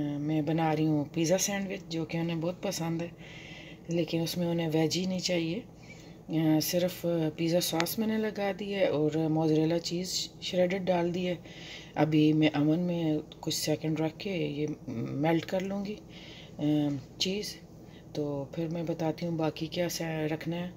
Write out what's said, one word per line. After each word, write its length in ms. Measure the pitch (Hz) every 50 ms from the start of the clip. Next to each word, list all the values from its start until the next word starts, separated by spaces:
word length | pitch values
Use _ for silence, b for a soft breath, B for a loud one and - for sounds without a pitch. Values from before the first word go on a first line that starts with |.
| 147 147 147 143
मैं 260 | 147 151 156 151 147
बना 260 | 160 156 170 160 156 156
रही 140 | 156 156
हूँ 220 | 156 151 147 143 143
पिज़्ज़ा 280 | - 165 165 151 185
sandwich, 480 | 185 - 208 202 196 196 185 196 190 170
जो 200 | 165 165 165 160
कि 140 | - - 165
उन्हें 220 | 165 170 170 160
बहुत 220 | 156 175 180 - -
पसंद 400 | 202 180 - 165 165 165 165 170
है, 100 | 170 - B B B B B B B B B B B B B B -
लेकिन 320 | 165 175 160 - 165 165 165
उसमें 240 | 160 - 175 175
उन्हें 220 | 170 170 170 165 160
वेज 280 | 151 160 160 151 160
ही 100 | 170 185
नहीं 140 | 185 185 180
चाहिए। 360 | - - 180 170 165 165 170
अ, 100 | 233 - - - B B B B B B B B B B - 160 160 160 156 156 156
सिर्फ 420 | 151 - 180 175 180 175 - - -
पिज़्ज़ा 540 | 170 170 165 160 156 156 - 165 165 170 180
sauce 380 | 170 - - 165 170 170 - 226
मैंने 200 | 220 220 220 220
लगा 340 | 214 214 - 202 202 196 190
दी 180 | 185 208 202
है 200 | 202 196 185 -
और 380 | - 147 151 151 147 160 160 156
mozzarella 500 | 156 156 160 156 156 156 160 160 170 170
cheese 300 | 170 - 170 175 185 185 - - - - - - -
shredded 420 | - 190 180 180 180 190 196 180
डाल 280 | 180 180 175 170 175 170
दी 120 | 185 180
है। 140 | 180 175 165 B B B B B B B B B B B
अभी 360 | - 151 156 156 151 151 156 156
मैं 200 | 156 151 151 151 147
ओवन 180 | 143 156 156 175
में 420 | 180 180 175 170 165 156 151 151
कुछ 340 | - - - - - 160 -
second 460 | - - 156 151 151 160 156 160 151
रख 160 | 160 156 156
के 140 | - - 196
ये 460 | 190 165 151 147 147 143 151 147 151 - - -
मेल्ट 560 | 113 113 131 135 131 135 147 165 165 165 -
कर 160 | - 190 185 185
लूँगी, 300 | 196 196 202 202 202 214
अ, 1040 | - - - - - - - - - - - - - 147 147 151 151 147 147 143 135 120 - - -
cheese। 340 | - 185 190 208 202 - - - - - - - B B B B B B -
तो 340 | 151 147 147 143 139 139 131 -
फिर 140 | 165 165 156
मैं 180 | 170 170 165
बताती 400 | 165 165 165 170 156 156 160 170
हूँ 100 | 170 165
बाकी 300 | 160 160 151 151 - 165
क्या 220 | 156 160 180 175 165
सा 380 | 170 - 165 160 160 156 156
रखना 300 | 151 156 156 - 160 170
है 180 | 175 175 180 -